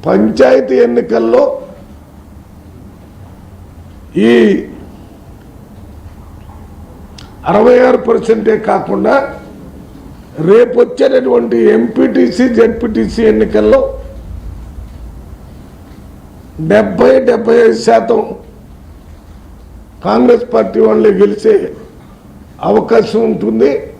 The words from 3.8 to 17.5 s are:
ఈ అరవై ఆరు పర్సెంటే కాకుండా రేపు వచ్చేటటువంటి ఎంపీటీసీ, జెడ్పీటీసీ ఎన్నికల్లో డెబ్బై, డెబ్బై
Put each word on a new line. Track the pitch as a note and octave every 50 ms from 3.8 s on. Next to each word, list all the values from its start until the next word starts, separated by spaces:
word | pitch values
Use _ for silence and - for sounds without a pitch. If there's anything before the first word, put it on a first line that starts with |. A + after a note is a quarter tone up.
| - - - - - - - - G3+ A3+
ఈ | A#3+ A#3 A3 G#3+ F#3+ - - - - - - - - - - - - - - - - - - - - - - - - - - - - - - - - - - - - - - - - - - - - - - - - - - - - - - - - - - - F3
అరవై | G#3 A3 B3 B3 B3 B3+ B3+
ఆరు | B3 - -
పర్సెంటే | A3+ A#3 G3+ - - A3+ A3 G#3 - A3 G#3+ - G#3
కాకుండా | G3+ F#3+ - - G3 G3 G3 A3 C4 C#4 C#4 C#4 - - - - - - - - - - - - - - - - - - - - - - D#3+ E3+
రేపు | G3 A3+ B3 - - A3+ A#3+
వచ్చేటటువంటి | - - - - - - B2+ B2 B2+ - A#2+ A#2 A2+ A#2 A#2 A2+ - G#3+
ఎంపీటీసీ, | - A#2+ A#2+ - - C4+ C4 A3 C4+ B3+ A#3 - - B3 B3+ A#3 A3
జెడ్పీటీసీ | A#3 A3 A3+ - - A#3 G#3+ - A3+ F#3+ - - A3+ A3 G#3+
ఎన్నికల్లో | G#3+ A3 G3 - G#3 - - A3+ C4+ - - - - - - - - - - - - - - - - - - - - - - - - - - - - - - - - - - - - - - - - - - - - - - - - - - - - - - - - D#3+ D#3+ G3
డెబ్బై, | G#3+ A3 G3+ F#3+ F3 A#3+ B3+ C4 C4 B3+ B3
డెబ్బై | A#3+ A3 - A3